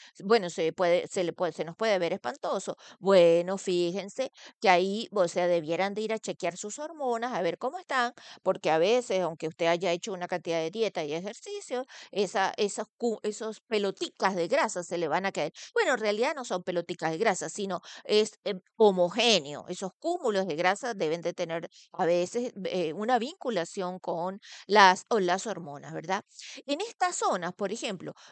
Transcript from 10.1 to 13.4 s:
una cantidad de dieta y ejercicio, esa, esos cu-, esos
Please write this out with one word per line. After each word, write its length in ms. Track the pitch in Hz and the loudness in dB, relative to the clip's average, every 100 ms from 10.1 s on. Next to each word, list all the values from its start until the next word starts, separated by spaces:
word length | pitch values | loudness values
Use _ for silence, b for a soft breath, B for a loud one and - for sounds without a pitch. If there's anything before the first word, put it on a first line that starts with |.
una 160 | 185 175 | -8 -6
cantidad 300 | 180 170 165 | -6 -2 -2
de 140 | 160 | -2
dieta 320 | 208 214 185 | -2 -2 -2
y 100 | 151 | -4
ejercicio, 720 | 156 190 226 - 403 - 247 269 B B | -4 -6 -12 -12 -12 -8 -8 -8 B B
esa, 420 | 185 202 214 190 - | -2 -2 0 0 0
esos 320 | 202 - 214 - | -2 -2 -10 -4
cu-, 240 | 240 220 | -4 -2
esos 380 | 208 208 | -6 -6